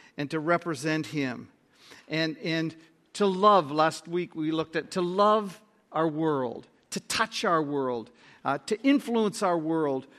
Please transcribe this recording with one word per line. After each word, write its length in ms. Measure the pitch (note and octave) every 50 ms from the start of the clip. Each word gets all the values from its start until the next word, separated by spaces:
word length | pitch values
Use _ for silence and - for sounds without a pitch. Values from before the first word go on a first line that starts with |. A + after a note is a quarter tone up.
| - - _
and 140 | - D3 C3+
to 80 | D#3+ D#3+
represent 680 | D3 E3 F3 E3+ - E3+ D#3 B2+ C#3+ D#3 D#3 D#3 D3
him. 420 | - D3 D3+ C#3 C3 A#2 B2 A#2+ - _ _ _ _ _ _ _ - - - -
And, 300 | - D#3 D#3+ E3 D#3+ D#3+ - -
and 320 | E3+ E3 E3 D#3+ D#3+ - - - _ _ _ _ _ -
to 120 | - G#3
love, 460 | G3 F#3+ F#3 G3+ G#3 G#3 F#3+ D#3 C3+ D3
last 340 | D#3 D#3 D#3+ D3+ - -
week 300 | E3+ E3+ F3+ F3 - -
we 160 | D#3+ D#3 D#3 D#3+
looked 240 | D#3+ D#3+ D#3+ -
at, 160 | E3 - - -
to 100 | F#3 F3+
love 580 | F3 F3+ G3 G#3 G#3 G#3+ A3 G#3 G3 E3+ - _ _ _ _ _ _
our 160 | - D3+ D#3+
world, 600 | E3 D3 D#3 D#3+ D#3+ D3 C3+ B2+ A#2 A2 - - _ _ _ _ -
to 100 | - G3
touch 440 | - - - - F#3 F3 - - -
our 160 | G3+ F3 D#3+
world, 520 | D#3 C#3+ D3 C#3+ C3+ B2+ B2 A#2 A2 - _ _ - - - - -
uh, 140 | C3 C#3 C#3+ -
to 140 | - G#3+ G#3+ -
influence 600 | C4+ C#4+ C4 - - A#3 A3+ A3 G3+ - - G#3+
our 160 | F#3 F3 E3+
world 480 | D3+ D#3 E3 D#3+ D#3 C#3+ C3+ C3 C3 - -